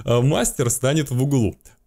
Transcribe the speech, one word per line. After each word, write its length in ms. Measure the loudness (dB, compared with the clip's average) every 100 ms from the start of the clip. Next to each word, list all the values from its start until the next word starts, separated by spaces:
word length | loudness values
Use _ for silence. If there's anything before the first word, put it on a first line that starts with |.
э, 160 | -2 2
мастер 480 | 2 2 -2 -2 -2
станет 420 | 0 0 0 -2
в 120 | -2
углу. 320 | 0 2 0 -2 -18 _